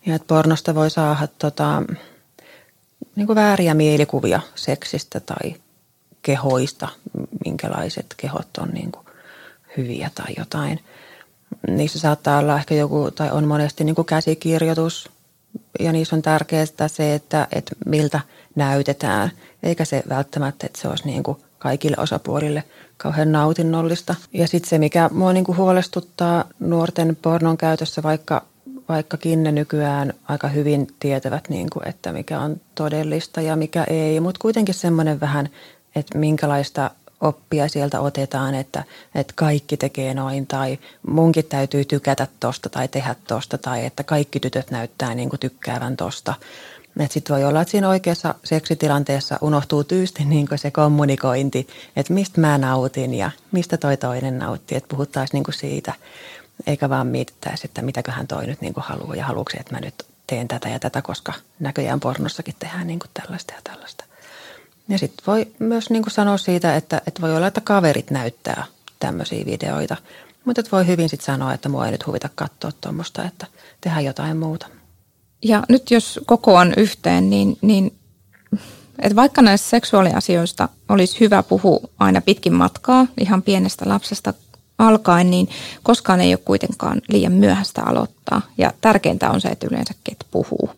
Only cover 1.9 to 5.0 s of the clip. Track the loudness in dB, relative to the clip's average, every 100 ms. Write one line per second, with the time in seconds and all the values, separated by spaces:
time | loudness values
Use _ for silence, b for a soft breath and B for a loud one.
1.9 | -8 b b b b b b b b _
2.9 | _ -12 -4 0 4 4 4 4 4 4
3.9 | 4 2 0 0 0 -2 -10 -6 -4 -6
4.9 | -8